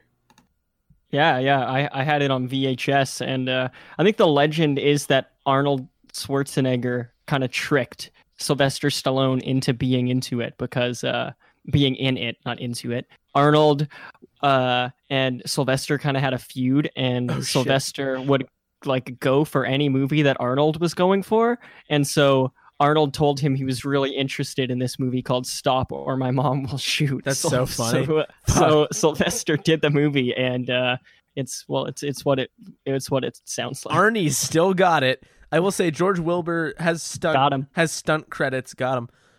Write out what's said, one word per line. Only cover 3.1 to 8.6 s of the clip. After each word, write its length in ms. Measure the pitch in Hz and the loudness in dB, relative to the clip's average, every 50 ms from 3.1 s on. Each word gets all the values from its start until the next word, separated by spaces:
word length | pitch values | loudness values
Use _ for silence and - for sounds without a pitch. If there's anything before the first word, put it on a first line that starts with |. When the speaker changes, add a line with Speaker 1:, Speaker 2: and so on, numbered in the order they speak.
| - - | -2 -6
Speaker 1:
and, 260 | 127 135 135 131 127 127 | -6 -6 -4 -4 -4 -2
uh, 220 | 127 127 127 127 - - - - - - | -2 -2 -2 -4 -6 -12 -18 -10 -4 0
I 60 | 156 | 2
think 140 | 202 214 - | 2 4 4
the 100 | 226 170 | 4 4
legend 520 | 147 143 143 156 151 160 165 147 143 135 | 6 4 4 4 2 2 2 2 2 2
is 260 | 127 143 147 147 - - | 2 2 2 2 2 2
that 260 | 143 135 - - _ _ _ | 0 0 0 -2 _ _ _
Arnold 420 | 143 135 135 139 143 139 135 127 - _ _ _ _ | 0 2 2 2 2 0 0 -4 -8 _ _ _ _
Schwarzenegger 1000 | - - - - 139 139 143 139 - - 131 131 127 123 117 123 123 123 120 120 _ _ _ - | -14 -12 -6 -2 -2 -2 -2 -2 -2 0 0 0 0 0 0 -2 -2 -4 -6 -8 _ _ _ -4
kinda 200 | 156 135 131 127 | -2 -2 -2 -2
tricked 640 | - - - - 151 139 120 - - - - - _ _ _ _ _ - | -4 -6 -2 0 0 0 0 -2 -6 -14 -18 -18 _ _ _ _ _ -8
Sylvester 480 | - - 151 135 | -4 -2 0 2